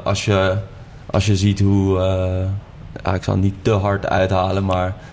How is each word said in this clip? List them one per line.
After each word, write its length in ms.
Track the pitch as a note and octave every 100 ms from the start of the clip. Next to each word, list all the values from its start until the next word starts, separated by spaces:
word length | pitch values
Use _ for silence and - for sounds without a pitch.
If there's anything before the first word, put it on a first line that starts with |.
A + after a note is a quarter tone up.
als 200 | - G2+
je, 300 | - G2 F#2+ G2+ - - - - -
als 160 | G2+ G2
je 100 | G2
ziet 240 | G#2 G2
hoe, 380 | G2 G2 F#2+ F#2
eh, 480 | F#2 F#2 F#2 F#2 F#2+ G2 - - - -
ja, 100 | -
ik 100 | F#2
zal 100 | -
het 80 | G2
niet 120 | G2 G2
te 80 | A#2
hard 360 | G#2 G2+ G2 -
uithalen, 560 | F#2+ F#2+ F#2 F#2 F#2+
maar 300 | G2 F#2 F#2 G2 -